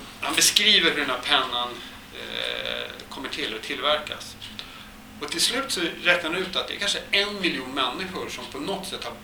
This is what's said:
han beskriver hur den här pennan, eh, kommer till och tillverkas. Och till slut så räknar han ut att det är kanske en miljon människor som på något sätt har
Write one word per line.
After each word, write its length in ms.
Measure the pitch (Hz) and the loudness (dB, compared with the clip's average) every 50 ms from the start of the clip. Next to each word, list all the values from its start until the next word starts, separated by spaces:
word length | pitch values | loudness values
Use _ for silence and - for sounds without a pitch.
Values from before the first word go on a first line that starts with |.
| - - - - | -8 -12 -10 -4
han 140 | - 147 160 | -4 0 4
beskriver 560 | 160 - - - - 208 214 208 185 165 156 | 6 6 8 8 8 8 8 8 8 8 6
hur 100 | 139 147 | 4 2
den 100 | 143 135 | 0 0
här 80 | 127 120 | 0 -2
pennan, 500 | - - 147 135 127 - 123 120 120 120 120 - - - - - - - 127 | 2 4 4 4 4 4 0 -2 -2 -2 -4 -8 -12 -12 -14 -14 -16 -14 -12
eh, 760 | 123 - 117 117 - 60 60 60 58 58 58 60 60 62 120 - - - - | -12 -10 -6 -4 -4 -2 -2 -2 -2 -4 -4 -4 -4 -6 -8 -10 -12 -12 -12
kommer 200 | - - 139 156 | -10 -8 -6 -6
till 260 | - 160 143 110 110 | -4 -4 -4 -4 -4
och 80 | 107 - | -6 -6
tillverkas. 720 | - 143 127 135 147 151 151 147 - - - - - - - - - - - - - - - - - - - - - - - | -6 -6 0 2 2 2 2 2 -2 -6 -8 -8 -12 -12 -12 -14 -14 -12 -12 -12 -12 -12 -16 -16 -16 -16 -16 -16 -16 -12 -10
Och 100 | 151 - | -6 -4
till 100 | - 170 | 0 2
slut 320 | - - 226 269 269 - - | 2 4 4 2 0 0 0
så 80 | 190 170 156 - - - | 0 0 -2 -2 0 4
räknar 280 | 175 175 175 165 156 | 4 4 4 4 0
han 80 | 170 190 180 | 0 0 -2
ut 140 | - - | 0 0
att 120 | 127 117 - | -2 -2 -2
det 60 | - | -2
är 40 | - | -2
kanske 220 | 208 - - - - - | 0 0 0 0 0 2
en 300 | - 202 202 208 208 196 | 2 4 4 2 0 0
miljon 300 | 180 160 - 131 127 127 135 | 0 0 0 0 -4 -4 0
människor 540 | 143 131 127 - 175 190 185 - 147 120 110 | 0 0 0 0 -2 -4 -4 -4 -6 -6 -6
som 160 | - - - - - | -6 -8 -8 -8 -6
på 60 | 135 | -6
något 300 | 151 180 202 - - - | -4 -2 -2 -4 -4 -6
sätt 160 | 127 120 - | -6 -6 -6
har 80 | 113 110 - | -8 -8 -10